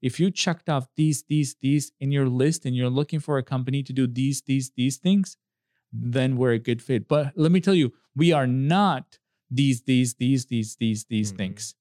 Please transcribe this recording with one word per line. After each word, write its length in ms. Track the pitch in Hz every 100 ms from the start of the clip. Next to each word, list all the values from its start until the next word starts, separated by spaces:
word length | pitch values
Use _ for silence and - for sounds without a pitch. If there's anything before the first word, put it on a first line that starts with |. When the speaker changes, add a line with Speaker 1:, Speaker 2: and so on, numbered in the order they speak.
Speaker 1:
If 180 | 131 -
you 120 | 180
checked 380 | 185 - 170 -
off 180 | 143 127 -
these, 280 | 156 143
these, 320 | - 151 139 -
these 300 | 131 147 139 _
in 120 | 135
your 160 | 143 131
list 380 | 127 135 165 135
and 100 | 123
you're 140 | 123
looking 300 | 127 147 156
for 180 | 143 143
a 60 |
company 400 | 123 131 123 135
to 100 | 135
do 140 | 131 127
these, 340 | 123 131 135
these, 300 | - 135 127 -
these 220 | 127 131
things, 400 | 180 196 190 - _ _ _ _ _
then 420 | 113 120 123 127 127
we're 160 | 127
a 60 | 117
good 220 | 117 120
fit. 260 | - 127 104
But 260 | 151 139 190
let 160 | 156
me 80 | 180
tell 120 | 175
you, 200 | 190 135 - _ -
we 160 | 165
are 140 | 156 131
not 720 | 127 135 180 202 139 - _ _ _ _
these, 300 | 127 139 123
these, 320 | - 127 127 -
these, 300 | 123 135 123
these, 300 | 120 110 -
these, 280 | 113 107 -
these 240 | 110 104
Speaker 2:
Mm-hmm. 60 | 95
Speaker 1:
things. 380 | 95 98 - -